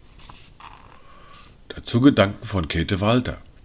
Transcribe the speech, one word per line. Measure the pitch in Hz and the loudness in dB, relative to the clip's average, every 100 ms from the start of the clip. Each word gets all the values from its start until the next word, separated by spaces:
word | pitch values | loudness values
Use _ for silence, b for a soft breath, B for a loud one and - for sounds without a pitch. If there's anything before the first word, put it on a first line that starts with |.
| - - - - - - - - - - b b b b b b - | -20 -20 -20 -20 -20 -20 -20 -20 -20 -20 b b b b b b -20
Dazu | - - 117 | -14 -4 4
Gedanken | 139 117 101 101 113 | 4 6 2 0 -6
von | 98 78 | -4 -2
Käthe | 85 80 92 | -4 -2 0
Walter. | 104 123 123 - - - | 2 0 -2 -10 -16 -20